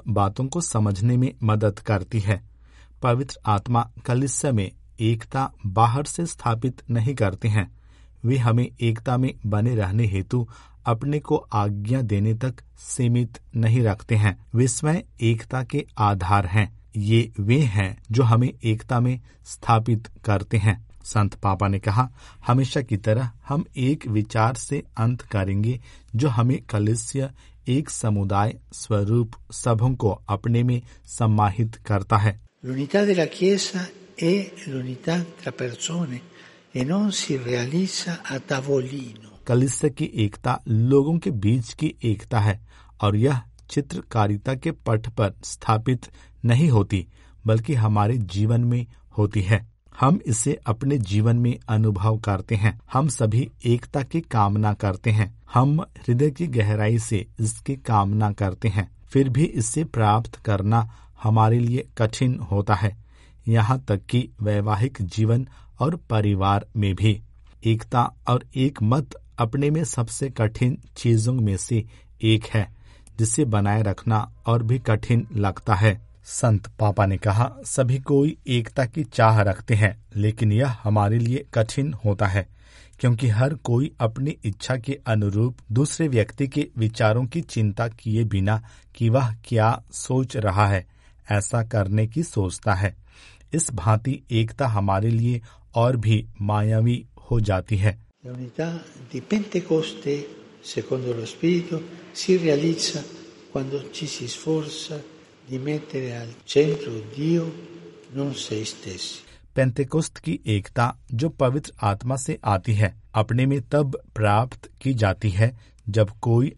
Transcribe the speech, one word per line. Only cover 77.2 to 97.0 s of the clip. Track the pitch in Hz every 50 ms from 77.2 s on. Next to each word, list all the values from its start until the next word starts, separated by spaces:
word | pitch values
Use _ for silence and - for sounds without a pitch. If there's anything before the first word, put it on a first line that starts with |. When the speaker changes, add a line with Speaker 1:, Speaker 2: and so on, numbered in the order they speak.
| - 107 98 107 120 135 - - 269
Speaker 1:
"सभी | - - - 131 117 131 135
कोई | 131 - 143 139 143 156 - - -
एकता | 135 127 120 113 - - - 127
की | 117 - 160 147
चाह | - - - 113 110 110 107
रखते | 101 101 92 - - - 120
हैं, | 101 110 98 - - - - -
लेकिन | 104 104 110 110 110 117 107
यह | 104 110 135 135 120 - -
हमारे | 107 104 107 101 101 110 120
लिए | 117 117 123 143 - - -
कठिन | 120 110 110 - - 139 151 139 101 -
होता | 107 101 95 107
है, | 98 92 104 90 - - - - - - - - - _ -
क्योंकि | - 123 120 110 131 120
हर | 107 107 131 143 156
कोई | - - - 120 120 143 160 - -
अपनी | 123 113 113 127 135 147 - - -
इच्छा | 110 95 - - - 127
के | 131 113 - 139 - -
अनुरूप | 120 113 107 104 101 98 104 113 127 123 - - -
दूसरे | 107 120 147 147 - - 165 151
व्यक्ति | 131 113 101 - - - 139 135
के | 135 147 151 - - 120
विचारों | 110 107 113 - 120 107 107 120 131
की | 117 - 170
चिंता | - - - 117 110 104 98 - 117 120
किए | 110 - - 113 107 113 117
बिना | 107 101 98 92 101 110 110 113 - - - - - -
कि | - 117 113
वह | 110 135 135 117 110 - -
क्या | - 120 110 107 113 131 - - -
सोच | - - - - 127 131 135 127 -
रहा | 120 101 101 90 104 104
है, | 98 101 92 - - - _ _ - - - - -
ऐसा | 104 104 98 - - 117
करने | 113 113 - 110 98 95 101 107 113
की | 110 - 156
सोचता | 170 - - - 95 90 - - - 110 98
है। | 92 101 98 - - - - - - - - - - - - -
इस | 165 - -
भांति | 120 101 85 113 110 110 113 127 139 135 - -
एकता | 123 113 113 113 - - 139
हमारे | 139 107 104 101 101 98 98 104 117
लिए | 117 113 117 120 123 117 110 - - - - - -
और | 117 117 123 131
भी | 123 107 113 110 104 - - - -
मायावी | 101 101 104 104 104 107 110 110 113 117 120 120